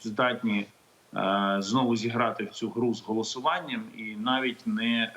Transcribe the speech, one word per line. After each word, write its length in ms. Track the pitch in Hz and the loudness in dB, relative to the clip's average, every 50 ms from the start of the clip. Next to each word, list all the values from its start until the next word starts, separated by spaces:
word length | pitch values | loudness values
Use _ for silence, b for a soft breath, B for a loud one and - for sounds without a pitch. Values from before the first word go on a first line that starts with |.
здатні, 640 | - 113 104 131 127 123 113 107 117 110 104 101 98 - - _ _ _ _ _ _ _ - | -10 -4 0 2 2 2 2 0 0 0 2 0 0 -4 -10 _ _ _ _ _ _ _ -4
е, 400 | - 95 95 98 101 98 98 98 98 | -2 2 2 2 4 4 2 2 0
знову 360 | 98 104 120 131 127 117 117 | 0 2 2 2 4 2 2
зіграти 480 | 107 113 120 113 120 120 110 107 - 104 | 0 0 0 0 0 0 0 0 -4 -6
в 60 | - | -6
цю 200 | - - 113 104 | -6 -6 -6 -4
гру 240 | - 117 123 120 110 | -2 0 0 0 0
з 80 | - | -2
голосуванням 840 | - 110 110 113 104 - - 127 131 156 175 180 160 143 120 110 110 110 - | -4 -2 -2 -2 -2 -2 -4 -2 0 0 0 0 -2 -4 -6 -6 -6 -8 -12
і 60 | 113 110 | -12 -10
навіть 640 | 110 107 104 113 127 131 131 131 127 113 - - | -10 -8 -2 0 2 2 2 2 0 -2 -2 -2
не, 460 | 117 107 110 117 117 117 117 113 110 - | -2 0 2 2 2 2 2 0 -2 -4